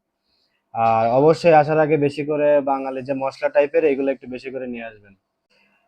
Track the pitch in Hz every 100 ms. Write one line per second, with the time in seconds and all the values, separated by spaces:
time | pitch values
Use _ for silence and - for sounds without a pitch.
0 | _ _ _ _ _ _ _ 113 113 113
1 | 113 127 151 160 170 156 147 156 151 151
2 | 143 143 147 151 147 147 135 135 135 131
3 | 127 135 135 - 147 147 143 160 160 135
4 | 135 131 123 123 131 131 127 120 113 107
5 | 101 98 _ _ _ _ _ _